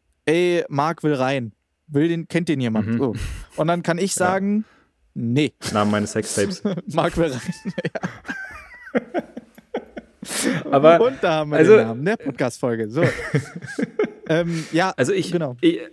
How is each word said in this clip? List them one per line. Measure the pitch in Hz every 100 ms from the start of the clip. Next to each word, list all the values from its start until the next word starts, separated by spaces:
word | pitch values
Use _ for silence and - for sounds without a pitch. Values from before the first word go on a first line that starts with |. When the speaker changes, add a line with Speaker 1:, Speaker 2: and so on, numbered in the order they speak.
| _ _ -
Speaker 1:
„Ey, | 170 180 175 -
Marc | 139 156 165
will | 151
rein. | 135 131 139 113 - _ _ -
Will | 143 170
den, | 170 -
kennt | 165 170
den | 139
jemand?“ | 120 110 107
Speaker 2:
Mhm. | 117
Speaker 1:
So. | 131 107 - - - -
Und | 156
dann | 175
kann | 170 170
ich | 196 -
Speaker 2:
Ja. |
Speaker 1:
sagen, | 180 190 196 208 - _ _ _ _
„Nee.“ | - 117 131 147 - -
Speaker 2:
Namen | 107 104
meines | 104 104
Sextapes. | 110 - - 101 - 208 170
Speaker 1:
<laughs> | -
„Marc | 156 170 165
will | 165
rein.“ | 123
<laughs> | - - 208 -
Ja. | - - - - - 807 1077 1077 1077 988 - 254 - 359 - - - - _ 392 - - - - - - - 165 -
Speaker 2:
Aber, | 139 156 170
Speaker 1:
Und | 240 269
da | 180
haben | 156 151
wir | 147
Speaker 2:
also | 170 214
Speaker 1:
den | 113
Namen | 117
der | 170 226
Podcast-Folge. | 147 135 127 - 127 113 107
So. | 135 135
Speaker 2:
<laughs> | - - 143 - 170 - - - - 403 - -
Speaker 1:
Ähm, | 160 170 165 151
ja, | 165 185 -
Speaker 2:
Also | 131
ich, | 196 -
Speaker 1:
genau. | 175 143 123
Speaker 2:
ich, | 165 165 -